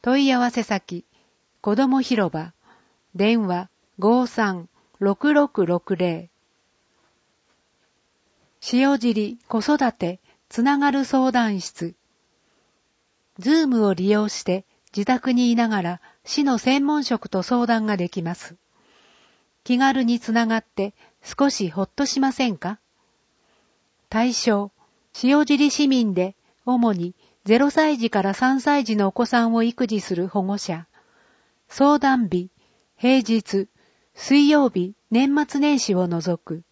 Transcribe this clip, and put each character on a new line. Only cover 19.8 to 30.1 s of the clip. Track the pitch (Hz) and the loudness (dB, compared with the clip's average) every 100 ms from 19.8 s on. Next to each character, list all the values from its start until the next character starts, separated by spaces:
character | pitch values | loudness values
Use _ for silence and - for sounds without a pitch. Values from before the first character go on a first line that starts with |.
| 269 262 | 2 2
に | 233 240 | 0 -2
つ | - | -2
な | 226 226 | -2 0
が | 226 | -2
っ | _ | _
て、 | - 196 _ _ _ | -8 -8 _ _ _
少 | - - 277 | -18 -2 -2
し | - 185 | 0 -6
ほ | 156 | -4
っ | 190 | -8
と | - 277 | -4 -4
し | 277 | -2
ま | 269 | -2
せ | - 254 | -2 -4
ん | 185 | -4
か？ | 175 208 _ _ _ _ _ _ _ _ _ _ _ _ _ | -8 -10 _ _ _ _ _ _ _ _ _ _ _ _ _
対 | 220 247 | 0 0
象、 | 233 - 202 202 _ _ _ _ - | 0 0 0 -2 _ _ _ _ -2
塩 | 247 294 | 2 2
尻 | 302 285 285 | 4 2 2
市 | 277 294 | 2 2
民 | 262 220 | 2 2
で、 | 180 185 - _ _ - | 0 -4 -6 _ _ -2
主 | 247 233 | 0 2
に | 190 170 - _ _ 196 | 0 -4 -10 _ _ 2
ゼ | 226 | 4
ロ | 285 | 4
歳 | 302 311 277 | 2 2 0
児 | 226 | 0
か | 208 | 0
ら | 190 196 | -2 0
三 | 254 269 | 0 2
歳 | 269 285 | 2 0
児 | 220 214 | 0 0
の | 196 | 0
お | |
子 | - 240 | 0 0
さ | 247 | 2
ん | 233 226 | 2 2
を | |
育 | 233 233 240 | 0 -2 -2
児 | 214 | -2
す | - | -4